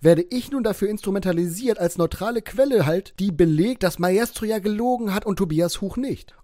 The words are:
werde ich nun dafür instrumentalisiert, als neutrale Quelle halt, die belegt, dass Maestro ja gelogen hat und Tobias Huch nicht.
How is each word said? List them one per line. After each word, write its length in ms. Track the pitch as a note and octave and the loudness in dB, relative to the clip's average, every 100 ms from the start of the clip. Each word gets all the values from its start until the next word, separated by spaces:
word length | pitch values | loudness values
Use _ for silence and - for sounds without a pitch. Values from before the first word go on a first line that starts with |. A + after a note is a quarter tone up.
werde 200 | D#3 E3 | 6 6
ich 300 | F3 B3+ - | 2 -6 -4
nun 100 | C#4 | -2
dafür 280 | A3 G3 G#3 | -2 0 -2
instrumentalisiert, 880 | G#3+ G3+ G3 F#3 E3+ F3 F3 B3 G#3+ | -2 -4 -2 -2 -2 -2 -2 -2 0
als 180 | E3+ - | -2 0
neutrale 460 | E3 - G#3 A#3+ | -2 -2 -4 -4
Quelle 420 | - A#3 C#4 A#3 C#3+ | -4 0 2 4 2
halt, 300 | F3 - - | 0 -4 -4
die 140 | G3 | -2
belegt, 500 | D#3 E3+ D3+ G#3 B3+ | 4 4 4 2 0
dass 160 | F3+ E3 | -2 0
Maestro 480 | F3+ F#3+ B3 - G#3+ | 0 2 0 -4 -4
ja 140 | A3 | -2
gelogen 560 | G3 G#3 B3 B3 A3 G3 | -2 -2 -2 -2 -2 -4
hat 100 | G#3+ | -4
und 120 | F#3 | -2
Tobias 440 | F#3+ D#3 E3+ - | 0 0 0 -2
Huch 160 | G3 - | -6 -6
nicht. 380 | C4 D#3 - - | -6 -8 -12 -20